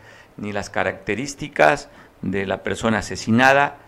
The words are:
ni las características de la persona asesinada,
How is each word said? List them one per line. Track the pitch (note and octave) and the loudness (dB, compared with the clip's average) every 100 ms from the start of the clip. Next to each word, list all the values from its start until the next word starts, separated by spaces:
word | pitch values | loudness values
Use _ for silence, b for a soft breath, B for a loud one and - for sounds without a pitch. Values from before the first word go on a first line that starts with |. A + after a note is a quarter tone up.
| B B B - | B B B -14
ni | G#2 | -8
las | G2+ G2 | -8 -6
características | G#2 F#2+ F#2+ - G#2 C#3+ - D3 - D3+ D3 - B B _ | -4 -2 -4 -4 -6 -6 -10 -6 2 4 4 -2 B B _
de | - G2 G2 | -4 -2 -2
la | G2 | -4
persona | - G2 A#2 A2 | -4 -2 0 0
asesinada, | F#2 F#2 - A2+ C3 C#3 C#3+ - | -2 -6 0 4 6 6 2 -4